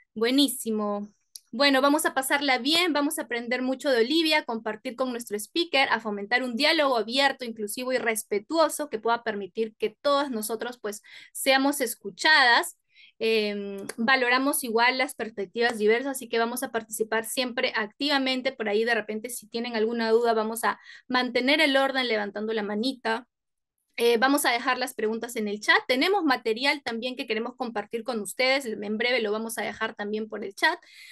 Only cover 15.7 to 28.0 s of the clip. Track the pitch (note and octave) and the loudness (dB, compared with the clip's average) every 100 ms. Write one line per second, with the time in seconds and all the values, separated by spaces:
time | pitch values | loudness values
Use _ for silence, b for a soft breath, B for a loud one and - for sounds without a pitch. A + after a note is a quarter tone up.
15.7 | A3+ G#3 A#3 C4+ C4 A#3 A#3 A3+ B3 C4+ | 2 2 2 0 -8 -4 0 0 -2 -4
16.7 | A#3 A3 - A3 A3 A3 - B3+ A#3+ B3+ | -6 -6 -6 -2 -2 -2 -2 -2 -2 -2
17.7 | A3+ G#3 - C#4+ C#4+ C4+ C4 B3+ A#3+ G#3+ | -2 -4 -4 0 0 0 -2 -2 -4 -2
18.7 | G#3 A3+ A3+ G#3+ G#3+ A3+ - - A#3 A#3+ | 0 2 0 -2 -8 -8 -12 -10 -8 -4
19.7 | A3+ A3 A#3 A3+ A3+ A#3 A3 A3 A3+ G#3 | 0 0 0 2 4 4 2 0 -2 -2
20.7 | - B B B B3+ B3+ B3 B3 D4+ D4+ | -2 B B B 0 0 0 2 4 4
21.7 | C4+ C4+ C4 B3 A3 G3+ G3+ G#3+ A3+ G3+ | 4 2 0 0 -2 -4 -6 -4 -4 -2
22.7 | G#3 B3 - A3+ A3+ B3+ _ _ _ _ | -2 -2 -2 -2 -4 -6 _ _ _ _
23.7 | _ _ - A#3 A#3+ C4 C#4+ D4 A#3+ B3+ | _ _ 0 2 4 4 4 2 0 0
24.7 | B3 B3+ - G#3+ A3+ C4+ A#3+ G#3+ G#3 G#3 | -2 -2 -2 -2 -2 -6 -4 -4 -2 2
25.7 | F4+ - B3+ E4 G4+ D#4+ B3 A3+ A3 C#4 | 2 4 2 2 2 2 0 0 0 0
26.7 | D4 B3 A3+ B3+ B3+ C4 G#3+ A#3+ - B3+ | -2 -4 -6 -6 -6 -4 -4 -4 -6 -8
27.7 | A3+ G#3 A#3 | -6 -6 -8